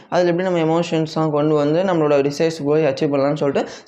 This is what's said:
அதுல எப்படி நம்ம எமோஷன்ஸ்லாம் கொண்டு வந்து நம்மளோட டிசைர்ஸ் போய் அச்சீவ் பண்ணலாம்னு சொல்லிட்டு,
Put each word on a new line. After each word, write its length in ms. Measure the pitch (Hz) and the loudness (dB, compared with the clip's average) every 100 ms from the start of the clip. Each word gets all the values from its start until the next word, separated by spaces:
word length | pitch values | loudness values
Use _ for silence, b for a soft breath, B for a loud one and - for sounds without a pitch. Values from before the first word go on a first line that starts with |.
| B | B
அதுல 200 | 170 175 | 0 0
எப்படி 200 | 170 185 | 0 0
நம்ம 100 | 175 | 0
எமோஷன்ஸ்லாம் 720 | 160 165 170 160 156 160 156 | 0 0 0 -2 -2 -2 -2
கொண்டு 260 | 147 151 151 | 0 2 2
வந்து 280 | 143 160 | 2 0
நம்மளோட 480 | 196 170 147 143 143 | 0 0 2 2 2
டிசைர்ஸ் 320 | 143 165 160 143 | 0 -2 -2 0
போய் 180 | 151 | 2
அச்சீவ் 300 | 151 - 156 | 2 0 0
பண்ணலாம்னு 220 | 139 139 151 | 0 0 0
சொல்லிட்டு, 340 | 143 143 - B | -2 -2 -4 B